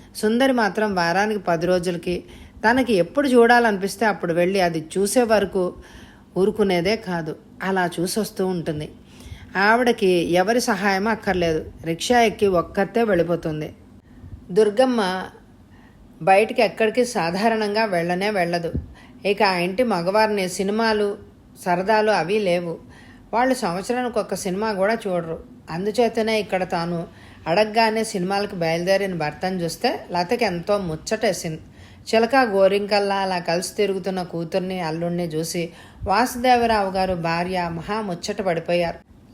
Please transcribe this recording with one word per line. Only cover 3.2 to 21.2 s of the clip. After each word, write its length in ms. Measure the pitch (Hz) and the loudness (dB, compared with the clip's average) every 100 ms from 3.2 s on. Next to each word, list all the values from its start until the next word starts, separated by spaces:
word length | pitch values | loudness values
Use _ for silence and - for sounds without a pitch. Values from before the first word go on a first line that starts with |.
| 285 | 4
చూడాలనిపిస్తే 760 | 247 233 240 233 196 190 - 226 | 6 8 6 4 2 -4 -2 0
అప్పుడు 280 | 190 175 | 0 -2
వెళ్ళి 280 | 165 175 196 | 0 2 2
అది 280 | 175 165 151 190 | 0 0 -4 -2
చూసే 260 | 202 247 | 0 2
వరకు 500 | 233 214 196 190 180 - - - - - - 170 | 4 2 2 -2 -4 -6 -16 -20 -20 -20 -8 0
ఊరుకునేదే 580 | 196 214 202 175 175 220 | 0 2 2 2 0 -2
కాదు. 400 | 185 175 160 - - - | -4 -6 -6 -10 -14 -8
అలా 260 | 185 190 175 170 | -2 0 0 -2
చూసొస్తూ 480 | 180 220 202 - 185 | -4 -2 -4 -4 -4
ఉంటుంది. 440 | 180 160 151 151 - - - - - - - | -2 -4 -6 -8 -14 -20 -20 -18 -18 -8 0
ఆవిడకి 760 | 202 233 254 233 190 180 165 | 4 4 4 2 4 2 2
ఎవరి 280 | 170 185 233 | 2 2 2
సహాయం 460 | 240 196 202 190 208 | 0 0 0 0 0
అక్కర్లేదు. 640 | 214 - 180 170 156 - - 156 | -2 -2 0 0 -2 -6 -10 -6
రిక్షా 360 | 165 - 247 | -4 2 4
ఎక్కి 260 | 226 - 202 | 4 2 2
ఒక్కతే 560 | 175 165 - 190 226 | 2 0 -2 -2 0
వెళ్ళిపోతుంది. 720 | 233 180 165 165 165 151 151 - - - - - - - - | 2 2 2 -2 -4 -6 -8 -12 -20 -20 -20 -20 -18 -18 -2
దుర్గమ్మ 720 | 190 214 208 262 240 185 185 - - - - - - - - - - | 2 4 4 2 2 0 -2 -8 -16 -20 -20 -20 -20 -20 -20 -20 -4
బయటికి 400 | 160 190 220 247 | 4 4 4 2
ఎక్కడికి 440 | 208 - 220 220 240 | 0 2 0 2 0
సాధారణంగా 800 | 220 165 185 220 220 208 208 220 | 0 -2 0 0 0 0 0 0
వెళ్ళనే 440 | 175 170 180 202 | 0 0 -2 -2
వెళ్ళదు. 440 | 208 170 175 165 - - - - - 185 | 0 0 -2 -4 -6 -8 -16 -20 -6 -2
ఇక 180 | 202 | 2
ఆ 100 | 208 | 2
ఇంటి 300 | 185 180 190 | 2 0 0
మగవారిని 680 | 247 185 170 208 220 208 185 | 0 0 0 2 2 0 -2
సినిమాలు, 680 | - 196 214 226 214 208 202 | -2 -2 0 2 2 0 -4